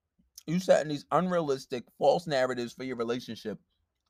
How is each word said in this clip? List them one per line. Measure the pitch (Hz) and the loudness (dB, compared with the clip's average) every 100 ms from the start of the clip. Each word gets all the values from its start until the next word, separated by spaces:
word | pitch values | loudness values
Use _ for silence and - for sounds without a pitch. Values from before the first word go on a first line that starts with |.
| _ _ _ - - | _ _ _ -14 -4
you | 175 | -2
setting | 185 175 151 | 4 2 2
these | 147 - | -6 0
unrealistic, | 143 180 175 151 135 - 123 - - | 0 2 0 0 -2 -4 -8 -8 0
false | 143 165 175 | 2 4 2
narratives | 139 127 123 120 | 2 2 0 -4
for | - | -6
your | 131 120 | -8 -4
relationship | 117 123 123 110 110 95 _ _ _ _ _ | -2 -4 -6 -10 -8 -10 _ _ _ _ _